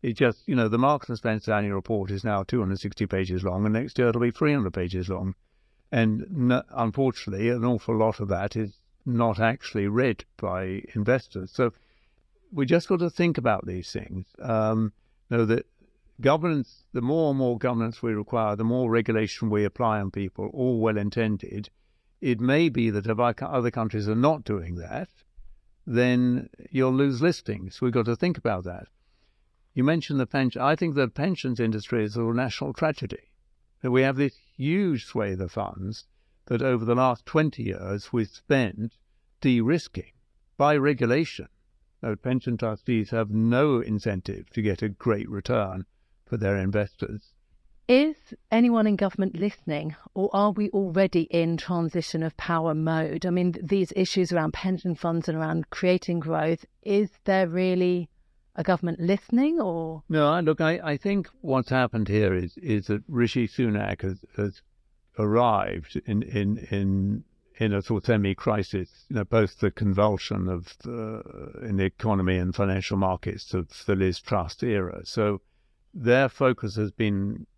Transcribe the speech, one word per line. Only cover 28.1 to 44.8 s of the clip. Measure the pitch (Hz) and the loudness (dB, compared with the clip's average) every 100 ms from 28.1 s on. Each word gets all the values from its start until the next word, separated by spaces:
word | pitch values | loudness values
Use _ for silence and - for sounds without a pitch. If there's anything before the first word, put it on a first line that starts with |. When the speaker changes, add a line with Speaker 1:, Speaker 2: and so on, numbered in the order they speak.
| 117 | 0
Speaker 1:
think | 180 160 | 0 0
about | 120 98 | -2 -2
that. | 92 87 - _ _ _ _ _ _ _ _ | -6 -12 -14 _ _ _ _ _ _ _ _
You | - | 0
mentioned | 131 165 - 143 | 2 2 0 -2
the | 123 | 0
pension. | 139 131 131 | 0 0 0
I | 131 156 | 0 2
think | 170 143 | 0 0
the | 127 | 0
pensions | - 156 180 135 117 | 0 -2 -2 -4 -2
industry | 117 107 104 120 107 | 0 -2 -2 -2 -2
is | 107 | -2
a | |
national | 113 117 127 - 143 | 0 0 -2 -4 -6
tragedy. | 127 156 151 - - _ _ _ _ _ _ | -2 -2 -2 -8 -10 _ _ _ _ _ _
That | 135 | 0
we | 127 | 4
have | 135 135 | 4 2
this | 143 - _ _ | 0 -2 _ _
huge | 135 175 196 135 - | 0 2 2 0 -4
swathe | 113 104 92 | -4 -2 -2
of | 92 | -6
funds | - 98 95 95 110 - _ _ _ - | -6 -6 -6 -10 -10 -16 _ _ _ -4
that | 120 | -2
over | 131 123 113 | 2 0 2
the | 120 | 4
last | 131 120 - | 4 0 -2
twenty | 160 156 - | 0 0 -2
years | 113 92 92 101 - | -6 -6 -6 -6 -4
we've | 120 110 | -2 -2
spent | - _ 139 117 - 113 _ _ _ _ _ | -6 _ 2 2 -4 -10 _ _ _ _ _
de-risking | 143 123 113 165 - - - _ _ _ _ _ | 2 4 4 0 -2 -12 -14 _ _ _ _ _
by | 143 151 | 4 4
regulation. | 139 139 120 131 165 - 104 _ _ _ _ _ | 2 2 2 2 0 -6 -16 _ _ _ _ _
Now, | 113 104 | -6 -4
pension | 131 127 123 113 | -2 -2 -2 -2
trustees | 117 107 - 113 104 | -2 -4 -2 0 0
have | 117 107 | -2 0
no | 107 113 120 151 127 | 2 2 4 4 2
incentive | - 107 113 95 - 98 90 | 0 -4 -2 -4 -6 -10 -8
to | - | -2
get | 107 92 | 0 0